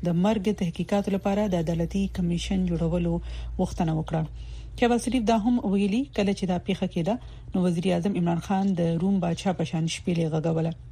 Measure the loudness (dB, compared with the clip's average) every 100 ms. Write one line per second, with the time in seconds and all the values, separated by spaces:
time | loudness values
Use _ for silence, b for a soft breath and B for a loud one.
0 | 2 2 4 2 0 0 -2 -2 0 0
1 | 0 -2 0 0 2 0 0 0 0 0
2 | -2 0 0 0 0 0 0 0 0 2
3 | 0 -2 -4 -8 -8 -4 -4 0 0 0
4 | 0 -2 -2 B B B B 0 2 4
5 | 2 0 2 2 4 2 2 2 2 0
6 | 0 0 0 0 0 -2 0 -2 0 0
7 | 0 -2 B B B 0 2 2 2 2
8 | 0 0 0 0 0 0 2 2 2 2
9 | 2 2 2 0 -2 0 -2 0 -2 -2
10 | -2 0 0 0 0 0 -2 -4 -12